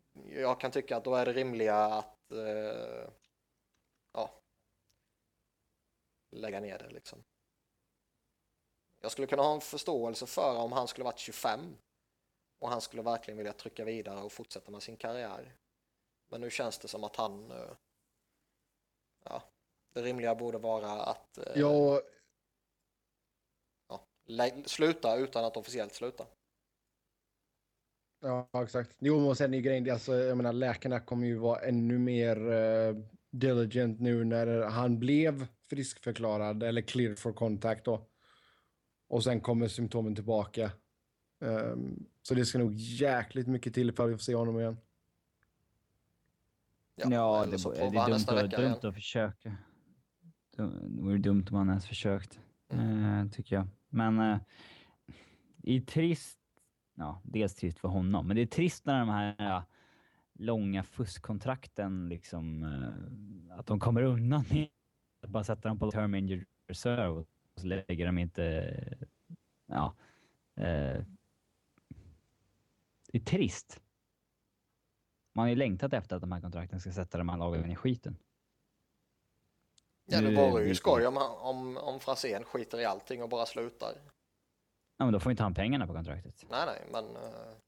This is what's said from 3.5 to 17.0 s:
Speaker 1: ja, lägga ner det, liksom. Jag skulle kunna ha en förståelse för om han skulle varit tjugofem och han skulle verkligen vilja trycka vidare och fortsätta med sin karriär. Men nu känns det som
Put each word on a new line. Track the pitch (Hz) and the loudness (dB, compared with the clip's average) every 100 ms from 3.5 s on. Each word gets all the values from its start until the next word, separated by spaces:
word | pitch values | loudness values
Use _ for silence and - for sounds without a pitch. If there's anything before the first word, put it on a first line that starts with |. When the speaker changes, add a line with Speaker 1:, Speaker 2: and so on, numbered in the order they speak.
| _ _ _ _ _ _ | _ _ _ _ _ _
Speaker 1:
ja, | - 107 - _ _ _ _ _ _ _ _ _ _ _ _ _ _ _ _ _ _ _ | -8 -8 -10 _ _ _ _ _ _ _ _ _ _ _ _ _ _ _ _ _ _ _
lägga | 107 110 98 | -12 -8 -8
ner | 104 92 | -8 -12
det, | - | -14
liksom. | - - - _ _ _ _ _ _ _ _ _ _ _ _ _ _ _ _ _ _ | -18 -18 -20 _ _ _ _ _ _ _ _ _ _ _ _ _ _ _ _ _ _
Jag | 113 | -8
skulle | - 135 | -4 0
kunna | 139 | 4
ha | 147 | 4
en | 151 | 2
förståelse | - 147 - 135 117 110 127 | -4 -6 -2 0 -2 -4 -6
för | - 139 120 | 0 2 2
om | 117 | 0
han | 127 120 | 0 -2
skulle | - | -4
varit | 123 - | -6 -6
tjugofem | - - 123 117 170 110 _ _ _ _ _ _ _ _ | -12 -4 -2 -2 -8 -16 _ _ _ _ _ _ _ _
och | 120 | -4
han | 120 | -4
skulle | - 117 | -4 -6
verkligen | 117 117 - 107 | -2 -4 -4 -8
vilja | 104 | -8
trycka | - 113 - | -10 -14 -10
vidare | 110 113 101 98 | -8 -6 -8 -10
och | 104 | -12
fortsätta | - 113 95 - | -14 -14 -16 -14
med | 101 | -14
sin | 113 110 | -14 -10
karriär. | 117 123 110 98 127 _ _ _ _ _ _ _ _ | -8 -8 -8 -12 -16 _ _ _ _ _ _ _ _
Men | 117 | -10
nu | 120 | -8
känns | - 120 - | -4 -6 -6
det | - | -12
som | 110 | -8